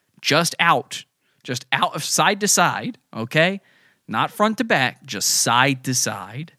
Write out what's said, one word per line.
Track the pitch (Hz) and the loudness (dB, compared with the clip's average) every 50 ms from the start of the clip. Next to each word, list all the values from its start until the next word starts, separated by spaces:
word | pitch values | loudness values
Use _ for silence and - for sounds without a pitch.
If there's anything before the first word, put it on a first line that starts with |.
| _ _ _ _ | _ _ _ _
Just | - - 139 156 170 165 - - | -2 0 2 2 2 0 0 0
out. | 175 170 156 127 - - - - - _ _ _ _ _ _ _ - | 2 2 2 2 -2 -6 -12 -16 -16 _ _ _ _ _ _ _ -12
Just | - 127 - - _ | -10 -10 -10 -6 _
out | - 170 - - - | -2 0 0 -2 -2
of | 160 - | -4 -6
side | - - - 156 180 214 196 | -2 0 0 2 2 0 0
to | 208 | 0
side, | 196 - 196 175 151 - 95 113 247 - _ _ _ - | 2 2 4 2 2 0 -2 -6 -8 -10 _ _ _ -10
okay? | 113 113 117 - 156 160 185 196 196 - _ _ _ _ _ _ _ _ | -10 -6 -2 2 2 2 2 0 -4 -10 _ _ _ _ _ _ _ _
Not | - - 113 147 - | -6 -2 -2 -2 -2
front | - - 208 220 220 | 0 0 0 0 0
to | - 262 | 0 0
back, | 226 220 147 131 120 - - - | 2 2 2 2 0 -4 -8 -12
just | - - 95 - - | -12 -8 -4 -2 -2
side | - - - 127 117 120 131 143 139 131 131 | -2 0 2 2 4 4 4 4 2 0 -2
to | 135 127 | -4 -2
side. | - - 113 107 101 92 95 110 135 160 165 - | -2 -2 -4 -4 -8 -10 -12 -12 -12 -14 -14 -16